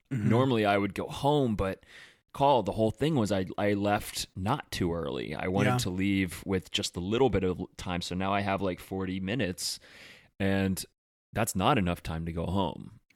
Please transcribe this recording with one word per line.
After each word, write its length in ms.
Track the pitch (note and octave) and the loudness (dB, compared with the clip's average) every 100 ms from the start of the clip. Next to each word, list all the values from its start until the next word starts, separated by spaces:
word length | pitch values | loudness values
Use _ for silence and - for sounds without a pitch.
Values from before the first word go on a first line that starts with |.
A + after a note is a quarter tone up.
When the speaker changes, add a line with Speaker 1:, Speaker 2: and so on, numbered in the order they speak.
| _ | _
Speaker 1:
Mm-hmm. 200 | A2+ G#2 | -2 2
Speaker 2:
normally 360 | A2+ C3+ A#2 G#2 | 4 4 4 4
I 120 | G2+ | 4
would 160 | G2+ | 2
go 140 | F2+ F2 | -2 -8
home, 500 | - C#3 D3 B2+ G2+ | -2 2 4 2 0
but 260 | F#2+ F#2+ - - - - _ | -2 -4 -10 -20 -20 -20 _
Call, 320 | - C#3 C3 | 0 4 4
the 80 | G2 | 2
whole 200 | G2 A2 | 0 0
thing 240 | - C#3+ D3+ | 2 0 2
was 140 | G#2 | 2
I, 160 | G2 F#2+ - | 0 -2 -2
I 160 | G#2 | 0
left 540 | G#2 G2+ G#2 - - - - | 2 2 0 -2 -8 -10 -6
not 340 | F#2+ C#3 - | -2 -2 -4
too 220 | - F2 | -2 -2
early. 420 | E2+ D2+ B1+ A1 D2+ | -2 -4 -4 -6 -6
I 140 | F2+ | -2
wanted 220 | F#2 G#2 | 2 2
Speaker 1:
Yeah. 60 | B2+ | 2
Speaker 2:
to 100 | G#2+ | 0
leave 520 | F2+ G2 F#2+ F#2 - - | 0 2 2 2 -2 -4
with 260 | F#2+ - | -2 -2
just 240 | A#2 G2 - | -4 -4 -4
a 60 | |
little 280 | F2 A2+ C3 | -2 2 4
bit 140 | G2 | 4
of 160 | F#2 E2+ F2+ - | 0 -2 -6 -10
time. 260 | F#2+ F2 | -6 -4
So 140 | - F2+ | -4 -2
now 160 | F#2+ | 0
I 60 | G2+ | 0
have, 220 | G2+ G2 | 0 0
like, 180 | F#2+ E2+ | 0 -4
forty 400 | - F#2+ F#2 F#2+ | -6 -6 -4 -4
minutes, 640 | F#2 B2 F#2 F#2 - - - - - - - - | -4 -2 -2 -4 -6 -8 -12 -20 -20 -20 -20 -4
and 420 | G2 G2 F#2+ F#2+ - _ _ _ _ | 0 2 2 0 -6 _ _ _ _
that's 240 | G2+ A#2 F#2+ | -4 -2 2
not 200 | G#2+ C#3 | 2 4
enough 240 | F2 E2+ | 2 -2
time 240 | - E2 E2 | -4 -6 -6
to 60 | |
go 140 | E2 D#2+ | -4 -2
home. 540 | F#2+ F2 - - - _ | 0 -2 -4 -12 -20 _